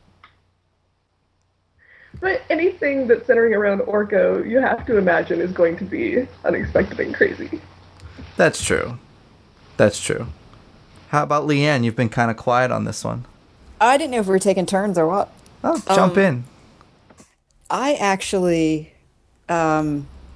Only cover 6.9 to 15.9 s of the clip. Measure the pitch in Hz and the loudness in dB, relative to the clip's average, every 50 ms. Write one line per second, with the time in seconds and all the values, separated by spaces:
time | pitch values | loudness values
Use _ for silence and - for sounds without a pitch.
6.9 | - - - - - - - - - - - - - - - - - - - - | -4 -6 -6 -6 0 0 0 0 0 -6 -10 -12 -12 -14 -14 -18 -20 -20 -20 -20
7.9 | - - - - - - - - - - 180 151 - - - - 87 - - - | -20 -20 -20 -20 -20 -20 -20 -10 0 2 2 2 2 -2 -2 -2 -2 -2 -2 -6
8.9 | 123 127 - _ - - _ _ _ _ _ _ _ _ - - - - 113 104 | -8 -12 -16 _ -20 -20 _ _ _ _ _ _ _ _ -20 -10 0 2 2 2
9.9 | - - - - - - - - - - - - - - - - - - - - | 2 -2 -6 -6 -6 -6 -6 -10 -14 -16 -20 -20 -20 -20 -20 -20 -20 -20 -20 -20
10.9 | - - - - - 147 147 143 147 147 139 151 147 139 143 151 147 127 120 117 | -20 -20 -12 -4 -2 -2 0 0 0 0 0 0 0 2 2 2 2 2 0 -2
11.9 | 113 - 123 110 - 131 120 117 107 - - 127 120 123 127 123 117 107 107 107 | 0 -2 -2 -2 0 0 0 0 -2 -4 -2 0 2 2 2 0 -2 -4 -4 -6
12.9 | 107 - - 113 117 123 123 - - _ _ _ _ _ - - - - 220 240 | -8 -8 -8 -8 -8 -8 -12 -16 -20 _ _ _ _ _ -20 -20 -2 0 2 4
13.9 | 277 277 320 269 247 226 202 190 190 185 - 202 185 190 175 - 196 185 202 208 | 4 2 0 -2 -2 -2 0 2 0 2 2 2 0 0 0 -2 -2 -2 -2 0
14.9 | 180 175 160 160 185 202 - - - - - - - - - - 330 262 - - | 0 0 2 2 2 0 -2 -4 -6 -16 -20 -20 -16 -6 -2 -2 -2 -2 0 2